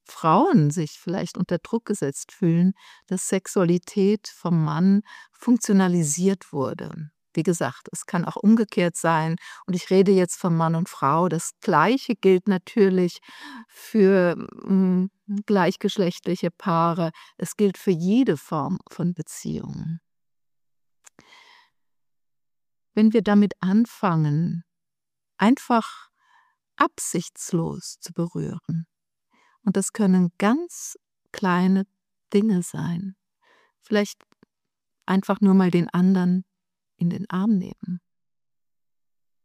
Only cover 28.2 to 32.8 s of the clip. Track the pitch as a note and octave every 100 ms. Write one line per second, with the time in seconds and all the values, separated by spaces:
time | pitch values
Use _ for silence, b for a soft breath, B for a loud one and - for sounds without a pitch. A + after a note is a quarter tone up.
28.2 | E3+ E3 D#3+ F3 - E3 E3 _ _ _
29.2 | _ _ _ _ - F#3+ F#3+ - G3+ F#3
30.2 | F3 - G3+ C4+ F4 - - - _ _
31.2 | _ - F#3+ F3+ F#3 F#3+ G3 _ _ _
32.2 | _ G3+ A3 F#3 F3 -